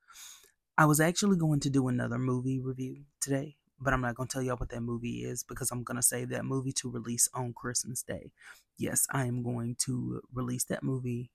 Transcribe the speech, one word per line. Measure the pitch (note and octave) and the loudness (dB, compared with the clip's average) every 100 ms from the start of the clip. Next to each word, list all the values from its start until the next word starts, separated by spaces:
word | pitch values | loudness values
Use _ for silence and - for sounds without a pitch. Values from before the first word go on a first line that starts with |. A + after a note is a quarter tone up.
| _ - - - - _ _ - | _ -20 -20 -20 -20 _ _ 4
I | D#3 | 6
was | D3+ | 8
actually | D#3+ F3 G3+ F#3 | 6 4 4 4
going | D#3+ D3 | 4 4
to | C#3 | 4
do | C3+ B2+ | 4 4
another | B2 A#2+ A#2+ | 2 0 0
movie | B2+ B2+ C3 C3 | 0 0 0 -2
review | C3 C3 C3 C3+ C#3+ - | -2 -4 -6 -10 -14 -8
today, | C3+ C3+ D3 - _ - | -2 -2 -2 -10 _ -6
but | C3 | 0
I'm | B2+ | 2
not | B2 A#2 | 2 -2
gonna | B2+ | -4
tell | C3+ | -2
y'all | B2+ B2 | -2 -2
what | A#2+ | -4
that | A#2+ | -4
movie | A#2 A#2+ A#2+ A#2+ | -4 -2 -4 -4
is | B2 B2 | -4 -6
because | - B2 B2+ | -6 -4 -2
I'm | A#2+ | -2
gonna | A#2 B2 | -4 0
save | - B2 B2 | 2 2 -2
that | B2 | -2
movie | B2 C3+ C3 | 0 0 0
to | C3+ B2+ | -2 -4
release | B2 A2+ A#2+ - B2+ | -4 -2 2 2 2
on | B2 | -6
Christmas | A#2 B2 B2 - B2+ | -4 -4 -4 -4 -6
Day. | - F#2+ - - - - _ - | -6 -8 -10 -20 -20 -20 _ -6
Yes, | - - - | -2 0 2
I | C#3 B2 | 2 0
am | B2 | 0
going | A#2+ A#2+ A#2 B2 - | -2 -2 -2 -2 0
to | B2+ B2 A#2+ - | 0 -2 -4 -6
release | B2 B2 B2+ | -4 -2 -2
that | - - | -2 -2
movie | C#3 C3 B2+ A#2+ B2 | 0 -2 -2 -4 -6